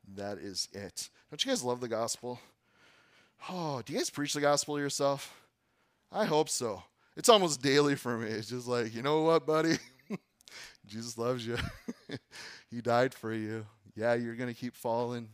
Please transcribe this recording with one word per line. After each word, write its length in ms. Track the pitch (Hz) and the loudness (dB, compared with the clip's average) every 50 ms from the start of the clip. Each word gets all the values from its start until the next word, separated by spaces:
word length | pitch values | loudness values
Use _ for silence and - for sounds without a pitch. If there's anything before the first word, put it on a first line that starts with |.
| - 101 98 | -20 -16 -12
That 220 | 98 98 101 104 | -8 -6 -6 -6
is 320 | 85 76 101 92 - - - | -6 -8 -8 -6 -6 -6 -6
it. 380 | - 98 101 90 _ - - - _ _ _ _ | -6 -10 -10 -10 _ -10 -12 -12 _ _ _ _
Don't 140 | 151 147 - | -6 -6 -2
you 80 | 262 | 0
guys 100 | 262 214 | 0 0
love 200 | 123 123 123 123 | 0 -2 -2 -2
the 80 | 123 117 | -2 -4
gospel? 500 | 113 110 117 113 - - - 123 123 123 - - _ _ _ _ _ _ _ - _ _ _ _ _ - _ _ _ _ - - | -2 -2 -2 -2 -4 -6 -8 -10 -10 -10 -14 -20 _ _ _ _ _ _ _ -20 _ _ _ _ _ -20 _ _ _ _ -12 -8
Oh, 320 | 185 180 170 156 139 123 110 | -6 -4 -2 -2 -2 -4 -6
do 60 | - | -4
you 80 | 147 240 | -4 -2
guys 100 | 339 - | -4 -2
preach 240 | - 143 143 139 - | -2 -4 -2 -2 0
the 60 | 147 | 2
gospel 400 | 143 143 147 143 - - 147 147 | 4 4 4 4 2 -2 -2 -2
yourself? 580 | 143 143 - - 143 139 139 139 - - - - - _ _ _ _ _ _ _ _ _ _ _ _ _ | -2 -2 0 2 2 2 2 0 -6 -14 -16 -20 -20 _ _ _ _ _ _ _ _ _ _ _ _ _
I 140 | - 185 214 | -2 -2 0
hope 240 | - 156 151 156 | 4 4 2 2
so. 360 | - - - 123 113 101 92 - _ _ _ _ _ _ | 2 0 -2 -2 -4 -4 -6 -12 _ _ _ _ _ _
It's 100 | 156 - | 4 8
almost 340 | 233 226 208 185 165 143 127 | 8 10 10 8 2 0 0
daily 340 | 127 135 135 143 147 143 139 | 2 4 6 6 6 6 2
for 220 | 135 - 123 120 | 0 -2 -4 -2
me. 120 | 113 117 107 | -2 -2 -4
It's 180 | 110 107 110 | -4 -4 -4
just 180 | 107 123 123 120 | -6 -8 -8 -4
like, 300 | 123 123 120 117 113 110 | -2 -2 -2 -2 -2 -4
"You 60 | 113 | -4
know 220 | 123 143 151 156 156 | 0 2 2 4 4
what, 220 | 160 165 160 156 | 4 4 4 4
buddy? 320 | 151 156 156 160 160 165 - - - - _ _ _ | 2 2 2 4 2 0 0 -2 -12 -20 _ _ _
<laughs> 80 | 208 - _ _ _ _ - - - - - - - _ - | -10 -10 _ _ _ _ -20 -20 -18 -18 -18 -18 -20 _ -20
Jesus 300 | - 101 113 113 117 113 | -14 -12 -10 -10 -8 -6
loves 280 | 110 117 123 127 123 113 | -2 -2 -2 -2 -2 -4
you. 120 | 113 117 123 - - - - - - - - - | -4 -4 -4 -4 -6 -8 -12 -12 -14 -14 -12 -12
<laughs> 100 | - 147 - _ _ - - - - - - - _ | -12 -12 -12 _ _ -18 -16 -16 -16 -16 -20 -18 _
He 80 | 117 120 | -12 -4
died 340 | 110 117 117 120 127 135 - | 0 2 4 4 4 2 0
for 200 | - - 110 110 | -6 -6 -4 -4
you. 320 | 110 107 107 110 110 107 104 _ _ _ 98 _ | -4 -4 -4 -6 -8 -8 -12 _ _ _ -16 _
Yeah, 180 | 107 110 120 120 | -2 2 2 2
you're 220 | 120 120 113 117 | 2 0 -4 -4
gonna 180 | 117 127 123 117 | -6 -6 -6 -6
keep 220 | - 123 123 - | -8 -10 -10 -10
falling. 520 | - - 123 113 117 123 120 123 120 117 107 | -6 -4 -2 0 0 -2 -2 -4 -8 -10 -12